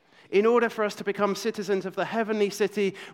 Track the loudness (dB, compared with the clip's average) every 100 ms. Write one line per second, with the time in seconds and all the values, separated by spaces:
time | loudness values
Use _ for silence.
0 | _ -20 0 2 4 4 2 0 -2 -2
1 | -6 0 0 0 -4 -4 -2 -2 -2 -4
2 | -2 -2 -2 0 0 0 -2 0 -2 -2
3 | -10